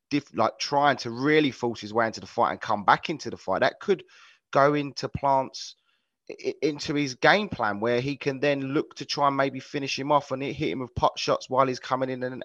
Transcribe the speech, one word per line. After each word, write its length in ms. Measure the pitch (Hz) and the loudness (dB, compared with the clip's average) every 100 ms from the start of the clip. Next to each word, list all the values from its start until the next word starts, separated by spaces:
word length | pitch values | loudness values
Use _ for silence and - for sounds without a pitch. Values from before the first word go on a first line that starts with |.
| _ | _
diff-, 240 | 143 - | -4 -4
like, 240 | - 110 - | 0 0 0
trying 380 | - 143 143 127 | -4 2 2 2
to 120 | 123 | -2
really 400 | 117 139 156 147 | -4 2 4 2
force 300 | 113 120 110 | -2 -4 -4
his 140 | 107 | -4
way 120 | 107 113 | 0 0
into 140 | 104 | -2
the 60 | 92 | -10
fight 240 | - 104 | 0 0
and 100 | 87 | 0
come 240 | - 107 | -4 0
back 240 | 101 151 - | 4 2 2
into 220 | 147 117 | -8 -8
the 60 | - | -10
fight, 240 | - 92 | -4 2
that 200 | 127 - | 2 0
could 220 | - 175 - - - _ _ | -2 -2 -2 -20 -20 _ _
go 240 | 147 143 | 4 4
into 340 | 147 143 123 131 | 4 -2 -6 -8
Plant's, 680 | - 143 135 131 - - - _ _ _ _ _ | -2 2 2 0 -8 -16 -18 _ _ _ _ _
i-, 260 | - - - | -8 -6 -2
into 320 | 151 147 - | -2 -2 -4
his 200 | 147 143 | -2 -2
game 340 | 123 151 180 208 | 4 6 6 2
plan, 320 | - 110 101 | -2 -2 0
where 200 | 113 120 | 0 0
he 160 | 135 139 | 0 -4
can 240 | 143 135 | -4 0
then 340 | 143 143 135 | 0 0 0
look 220 | 143 - - | -2 -2 -6
to 80 | |
try 240 | 143 - 143 | -8 0 2
and 80 | 139 | 2
maybe 240 | 139 131 | 0 -2
finish 380 | - 147 135 - | -8 -6 -6 -6
him 140 | 139 | 2
off 200 | 147 139 | 2 2
and 100 | 131 | -6
hit 140 | 135 131 | -6 -4
him 220 | 151 - | -4 -4
with 140 | 123 | -6
pot 240 | - 120 - | 0 -2 0
shots 300 | - 135 - | 0 -2 0
while 200 | 127 135 | 0 2
he's 120 | 127 | 0
coming 300 | - 131 131 | -4 -2 -2
in 120 | 131 | -4
and, 220 | 127 127 | -6 -8